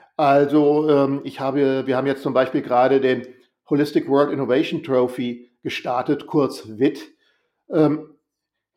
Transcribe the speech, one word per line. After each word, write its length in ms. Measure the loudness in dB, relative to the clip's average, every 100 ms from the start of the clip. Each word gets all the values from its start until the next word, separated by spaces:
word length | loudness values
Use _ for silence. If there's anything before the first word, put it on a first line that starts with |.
| _ 0
Also, 720 | 2 4 4 4 4 2 2
ähm, 320 | 2 2 -2
ich 160 | -8 -8
habe, 420 | -4 0 0 0 -2
wir 100 | -2
haben 100 | -2
jetzt 160 | -4
zum 100 | -2
Beispiel 300 | 0 0 -2
gerade 380 | 0 2 4 2
den 260 | 2 -2 -6 -18 _ _ _
Holistic 400 | -2 0 -2 2
World 240 | 2 2
Innovation 520 | -2 0 0 0 -6
Trophy 640 | -2 0 0 -2 -8 -8 -14 _
gestartet, 640 | -12 -8 -6 -4 -2 -4 -2
kurz 520 | 0 0 -2 -4 0
wit, 300 | 0 -2 -10 _ _ _ _ _ -4
ähm, 460 | 0 2 0 -8 _ _ _ _ _ _